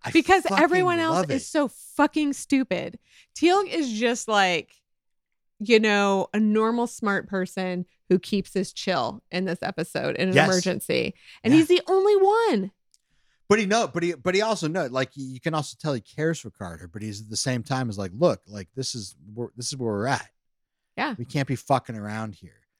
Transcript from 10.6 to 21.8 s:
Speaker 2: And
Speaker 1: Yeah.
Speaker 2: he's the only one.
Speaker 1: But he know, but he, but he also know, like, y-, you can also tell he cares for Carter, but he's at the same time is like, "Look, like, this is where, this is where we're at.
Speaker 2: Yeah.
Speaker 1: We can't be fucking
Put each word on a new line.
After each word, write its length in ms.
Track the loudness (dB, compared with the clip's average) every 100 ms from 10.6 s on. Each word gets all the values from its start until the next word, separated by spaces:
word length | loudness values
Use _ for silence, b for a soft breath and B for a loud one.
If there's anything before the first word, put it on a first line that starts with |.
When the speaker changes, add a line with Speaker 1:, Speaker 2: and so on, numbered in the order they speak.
| 0 -4 -2 -2 -2 -8 B B
Speaker 2:
And 100 | 4
Speaker 1:
Yeah. 40 | 4
Speaker 2:
he's 80 | 6
the 140 | 2 2
only 280 | 2 4 4
one. 560 | 4 4 2 0 -4 _ _ _ _ _ _ _ 0
Speaker 1:
But 100 | 0
he 60 | 2
know, 220 | 0 0
but 160 | -2
he, 100 | -4
but 220 | -4 -2 0
he 60 |
also 260 | 0 -2 -2
know, 200 | -4 -4
like, 220 | -2 -4 -6
y-, 80 |
you 160 | -14 -8
can 140 | -4
also 240 | -4 -6 -8
tell 140 | -6
he 80 | -6
cares 380 | -6 -4 -4 -4
for 100 | -10
Carter, 380 | -12 -12 -12 -14
but 140 | -10
he's 200 | -10 -10
at 80 | -10
the 80 | -6
same 260 | -2 -4
time 260 | -4 -4 -4
is 80 | -4
like, 140 | -6
"Look, 280 | 0 0 0 -8
like, 220 | -14 -12 -10
this 180 | -8
is 220 | -8 -12 -18 -18
where, 160 | -12 -12 -10
this 120 | -10
is 100 | -6
where 140 | -4
we're 140 | -2 -2
at. 200 | -2 -6 _ _ _ _ _ _ -6
Speaker 2:
Yeah. 180 | -6 -6
Speaker 1:
We 60 | -6
can't 220 | -4 -2
be 80 | -4
fucking 400 | 0 0